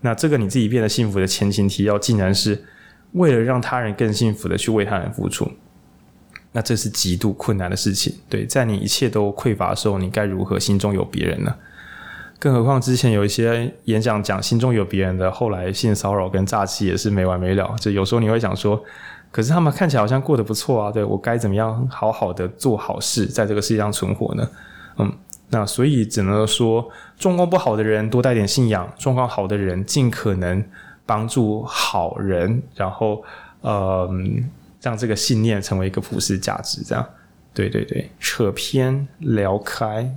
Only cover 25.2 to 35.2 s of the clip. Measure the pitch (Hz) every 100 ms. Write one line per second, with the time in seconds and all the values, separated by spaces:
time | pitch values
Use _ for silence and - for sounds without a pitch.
25.2 | - - _ 117 101 - 135 139 110 -
26.2 | 98 104 110 - 120 113 123 - - _
27.2 | 190 175 175 185 135 107 107 107 107 123
28.2 | 127 120 101 - 120 104 90 - - 127
29.2 | 123 - 98 104 95 90 98 - 127 -
30.2 | 110 92 90 92 104 - - - - 110
31.2 | 113 127 110 107 123 - - 98 85 -
32.2 | 98 90 90 117 - - 95 95 110 107
33.2 | - - - - - 104 95 95 90 92
34.2 | 92 113 123 - - - 131 113 117 104